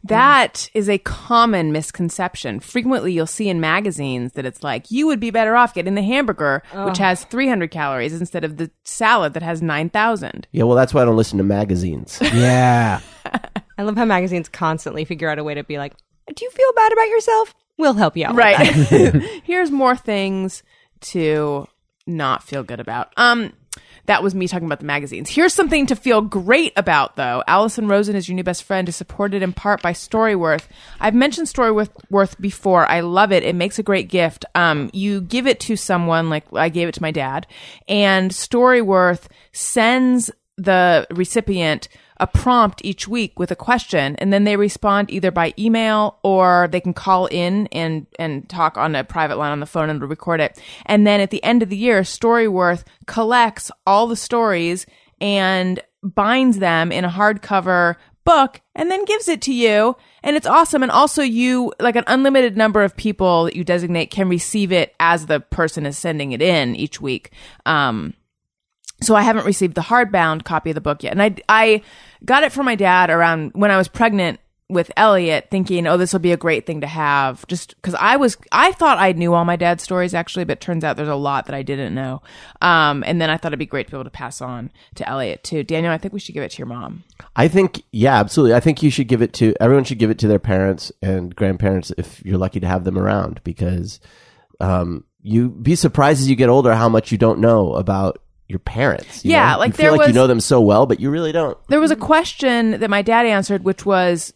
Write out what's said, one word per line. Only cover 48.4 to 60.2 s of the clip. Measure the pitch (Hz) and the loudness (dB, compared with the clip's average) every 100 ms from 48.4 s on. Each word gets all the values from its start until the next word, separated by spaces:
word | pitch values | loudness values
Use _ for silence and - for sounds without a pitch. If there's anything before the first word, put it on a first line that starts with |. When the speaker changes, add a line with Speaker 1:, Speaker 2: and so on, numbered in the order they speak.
| - | -10
Speaker 1:
talk | 180 160 - | -2 -2 0
on | 156 147 | -2 -2
a | |
private | - 165 151 117 | -6 -4 -2 -2
line | 147 | -4
on | 147 | -6
the | 147 | -6
phone | 170 156 | -4 -4
and | 151 | -4
record | 135 156 - 165 | -8 -8 -4 -2
it. | 147 - - - - | -2 -4 -20 -18 0
And | 208 208 | 4 4
then | 208 | 2
at | 196 | 0
the | 214 | -2
end | - 240 | 0 0
of | 220 | 0
the | 196 | -2
year, | 240 208 | 0 2
Storyworth | 185 - 226 233 226 185 175 175 - _ - | 0 -2 0 2 2 2 0 -2 -8 _ -8
collects | 226 220 247 226 - - - - | -4 0 2 2 -2 -16 -6 0
all | 196 233 | 2 2
the | 233 | -4
stories | - 240 220 180 170 180 - _ _ _ | -4 -2 0 0 -2 -4 -10 _ _ _
and | 202 202 190 190 185 180 - _ | -2 0 0 0 -2 -4 -8 _
binds | 196 208 202 254 262 202 | -6 -2 0 2 2 2
them | 185 165 170 | 2 2 0
in | - 180 | -2 -4
a | |
hardcover | 180 208 208 - 196 180 180 175 170 _ _ - | 0 0 0 -2 -2 2 2 2 -2 _ _ 2
book | 320 269 - _ - | 4 4 -2 _ -6
and | 330 | -4
then | 370 403 | -2 -2
gives | 427 - | -2 -2
it | 320 | -4
to | - | -2
you. | 247 233 208 226 254 _ _ | 0 2 4 2 -2 _ _